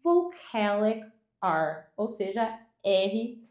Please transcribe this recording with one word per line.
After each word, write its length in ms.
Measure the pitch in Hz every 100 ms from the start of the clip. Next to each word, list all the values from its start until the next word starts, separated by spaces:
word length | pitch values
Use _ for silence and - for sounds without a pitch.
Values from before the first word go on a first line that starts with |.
vocalic 1000 | 339 349 349 - - 233 208 208 214 220 220 _ _ _
R, 520 | 190 160 160 160 - -
ou 120 | 220
seja, 500 | - 190 208 226 - - _
R 580 | 196 190 196 214 233 - 233